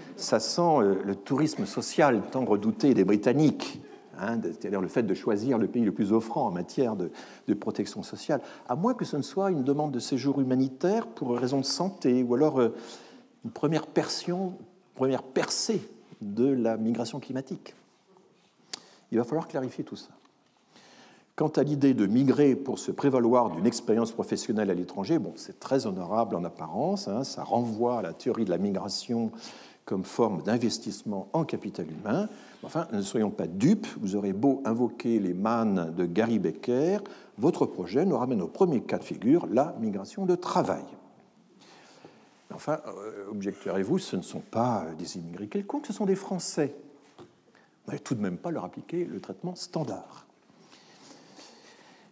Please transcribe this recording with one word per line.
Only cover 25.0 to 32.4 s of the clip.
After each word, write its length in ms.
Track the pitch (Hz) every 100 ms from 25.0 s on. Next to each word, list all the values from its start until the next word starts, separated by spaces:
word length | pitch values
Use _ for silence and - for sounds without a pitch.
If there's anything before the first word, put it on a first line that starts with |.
| 98 160
bon, 140 | 95 -
c'est 220 | - -
très 280 | - 135 113
honorable 500 | 92 87 110 113 87
en 80 |
apparence, 640 | 87 - 80 95 160 202 101
hein, 160 | 107
ça 180 | 139 -
renvoie 580 | - 117 120 110 120 120
à 20 |
la 100 | 87
théorie 320 | 82 135 110
de 60 | 101
la 80 | 85
migration 760 | 101 95 95 - - 117 113 - - - - - -
comme 180 | 95
forme 380 | 95 - 113 85
d'investissement 880 | 98 120 117 - 110 - 113 98 -
en 120 | 160
capital 420 | 156 - 101 - 80
humain. 380 | 78 101 151 214 -